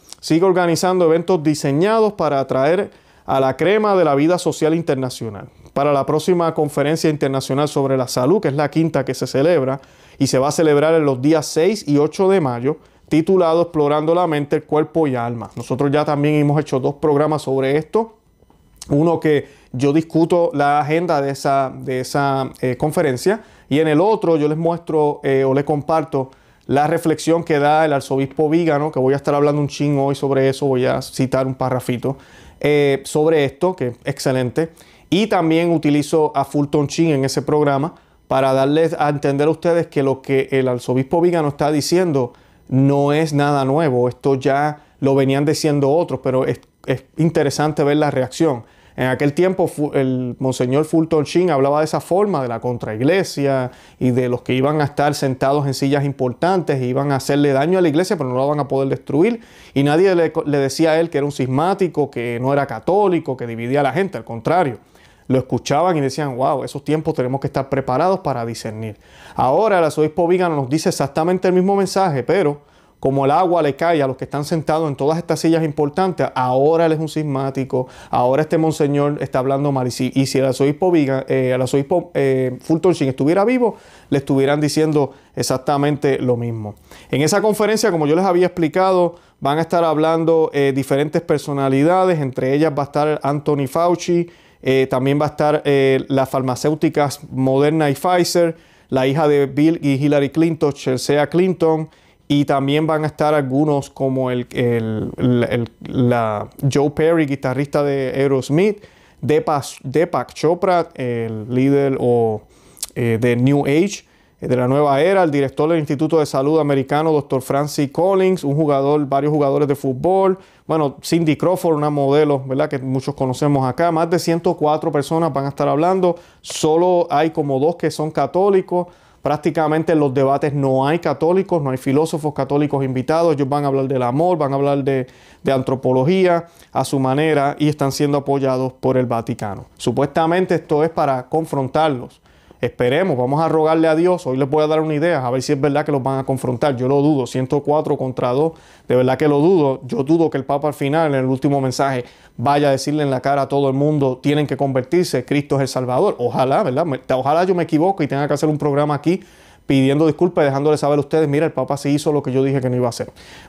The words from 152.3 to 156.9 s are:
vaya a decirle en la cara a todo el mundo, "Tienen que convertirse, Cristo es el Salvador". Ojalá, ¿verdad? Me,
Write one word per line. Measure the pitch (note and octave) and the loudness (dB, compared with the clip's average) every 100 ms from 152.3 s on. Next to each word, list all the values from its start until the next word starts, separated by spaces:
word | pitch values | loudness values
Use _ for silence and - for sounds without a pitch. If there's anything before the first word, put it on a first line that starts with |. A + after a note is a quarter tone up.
| - | -4
vaya | B2 D3 D3 | 0 2 2
a | |
decirle | C3+ D3 D3+ | 0 -2 -2
en | C#3+ | -2
la | B2+ | -2
cara | C#3 C#3+ | 0 0
a | C3+ | 0
todo | C#3 C#3 | 0 0
el | |
mundo, | C3+ D3 D3+ C3+ C3 | 0 0 2 0 0
"Tienen | C#3+ D3 C#3+ | 0 0 0
que | C3+ | -2
convertirse, | C#3 C3 B2 F3 F3+ C3 B2 | -2 -2 0 0 0 -2 -2
Cristo | C#3+ C#3+ C#3 | -2 0 0
es | |
el | C3 | 0
Salvador". | C3 B2 B2+ G3+ - | -2 -2 0 0 0
Ojalá, | B2 A#2 C3 C3+ | -2 0 0 0
¿verdad? | E3+ B2+ | 0 -2
Me, | E3+ | -2